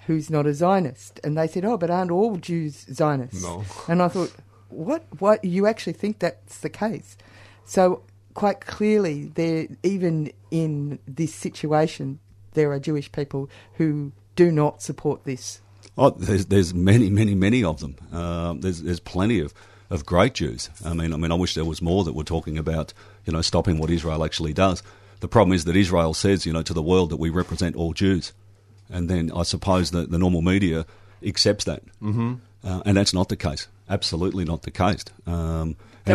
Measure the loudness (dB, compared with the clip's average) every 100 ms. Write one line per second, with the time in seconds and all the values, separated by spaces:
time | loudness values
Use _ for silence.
0 | -4 -2 0 0 0 2 2 2 0 -6
1 | -18 -10 -4 0 0 0 -2 0 0 0
2 | 0 2 0 0 -4 -4 -4 -8 -14 -2
3 | 0 0 -4 -8 -8 -8 -10 -12 -2 2
4 | 2 0 -4 -8 -20 -20 -18 -10 -4 -6
5 | -6 -2 2 2 2 2 2 0 -6 -6
6 | -6 -2 -4 -4 -14 -12 -10 -4 -4 -6
7 | -12 -20 -20 -20 -20 -20 -4 2 4 2
8 | -6 -20 -20 -2 -2 -2 -8 -2 2 2
9 | 2 -4 -6 -4 -2 -2 -4 -4 -2 0
10 | 0 0 -4 -8 -6 -2 -2 -2 -6 -8
11 | -10 -4 -4 -4 -10 -6 0 2 2 -2
12 | -8 -10 -16 -20 -6 0 0 0 -2 -4
13 | -4 -8 -6 -6 -8 -12 -14 -2 0 0
14 | -6 -12 -8 4 4 4 2 -2 -10 -4
15 | -4 -4 -6 -8 -10 -16 -20 -20 -14 2
16 | 4 4 0 0 4 4 4 4 6 6
17 | 6 4 4 4 4 4 2 -2 -8 -12
18 | -12 -8 -6 -4 -4 -4 -4 -4 -4 -6
19 | -6 -2 0 0 -2 -8 -20 -20 -8 -8
20 | 0 4 4 2 -6 -6 -12 -10 -6 -4
21 | -2 -2 0 0 0 -2 -4 -2 0 2
22 | 2 -4 -4 -4 -4 -4 -2 -2 -4 -10
23 | -20 -12 -6 -2 0 0 2 0 0 -2
24 | -2 -2 -4 -4 -4 2 2 2 -6 -20
25 | -20 -12 2 4 6 4 4 4 4 4
26 | 2 2 2 2 0 -2 -2 -2 2 4
27 | 2 0 -2 -2 -2 -2 -4 -2 -4 0
28 | 2 2 -2 -12 -20 -20 _ -20 -12 -6
29 | -2 0 -2 -2 -2 -2 2 2 2 -2
30 | -2 2 2 2 4 4 2 0 -4 -12
31 | -20 -10 -6 0 2 2 -2 -6 -10 -8
32 | -4 -2 -2 -6 -12 _ -8 -4 2 4
33 | 4 2 0 -2 -4 -6 -10 -18 -6 -4
34 | -2 -2 -2 -2 -4 -4 -6 0 0 0
35 | -6 -14 -6 -4 -2 -2 -4 -6 -14 -8
36 | 2